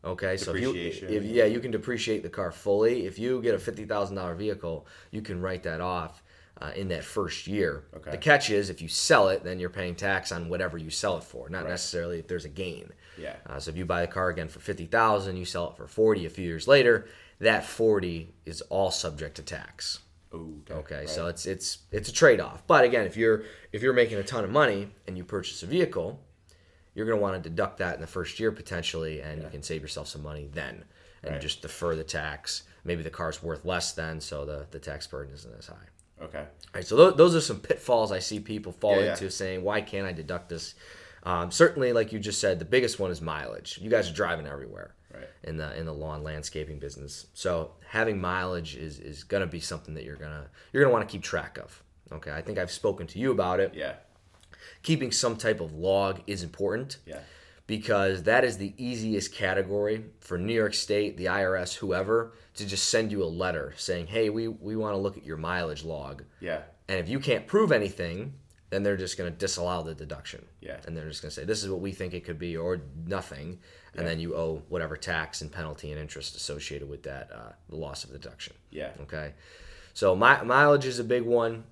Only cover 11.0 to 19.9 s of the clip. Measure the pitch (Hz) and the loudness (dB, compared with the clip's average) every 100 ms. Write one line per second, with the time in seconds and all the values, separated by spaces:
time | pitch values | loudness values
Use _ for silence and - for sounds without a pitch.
11 | 104 85 - 62 64 92 85 90 - 90 | -2 -2 -6 -14 -8 -6 -4 -4 -4 -4
12 | 85 87 80 90 80 71 92 76 50 - | -4 -6 -6 -8 -8 -8 -8 -8 -14 -20
13 | - - 78 - - 67 71 80 90 87 | -20 -14 -12 -12 -12 -10 -8 -6 -2 0
14 | 87 - 92 85 80 - - 90 82 113 | 0 0 0 0 -6 -10 -8 -6 -2 2
15 | 113 104 98 92 87 90 87 - - - | 4 4 0 -6 -4 -4 -4 -6 -12 4
16 | 110 104 82 - 87 82 78 139 120 113 | 6 6 0 -4 -4 -2 8 8 10 6
17 | - - - _ 107 107 - - 113 104 | 2 -18 -20 _ 4 4 0 2 4 6
18 | 90 82 82 - - 80 - 92 95 - | 2 -4 -8 -16 -12 -12 -4 0 2 0
19 | 87 73 76 73 71 - - - - | -4 -6 -10 -10 -10 -10 -12 -10 -8